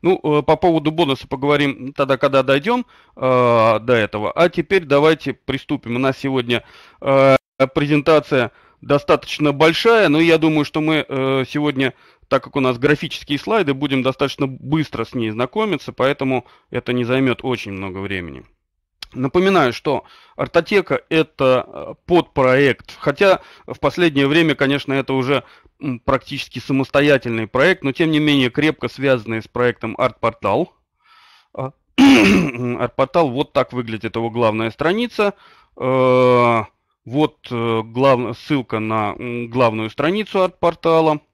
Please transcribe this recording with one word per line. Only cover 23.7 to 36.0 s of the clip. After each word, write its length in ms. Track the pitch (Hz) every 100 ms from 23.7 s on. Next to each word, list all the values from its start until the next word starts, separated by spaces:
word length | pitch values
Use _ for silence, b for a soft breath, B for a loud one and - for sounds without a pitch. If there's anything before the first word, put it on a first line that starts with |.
| 113
последнее 480 | 143 143 170 139 139
время, 280 | 156 165
конечно, 400 | 135 139 143 -
это 180 | 135 135
уже, 320 | 135 127 139 b b b _
м, 200 | 151 123
практически 580 | - 131 - 139 - 127
самостоятельный 880 | - 135 131 143 147 139 127 113 110
проект, 360 | 127 156 180
но 100 | 139
тем 180 | 131 160
не 100 | 151
менее 300 | 151 143 123
крепко 380 | - 151 147 123
связанный 540 | - 135 127 110 110
с 60 | -
проектом 460 | 120 123 117 113 -
Артпортал. 720 | 127 - 113 113 104 107 180 _ _ _ b b b b b
А, 180 | - 131 _
<clears throat> 140 | _ -
Артпортал, 1300 | 269 262 196 196 160 120 123 120 120 - 135 175 156
вот 220 | 120 147
так 200 | - 127
выглядит 440 | 123 117 110 113 113
его 140 | 117
главная 400 | 113 113 107 113
страница. 640 | - 151 208 240 - 202 b b b b -
Э, 880 | 131 131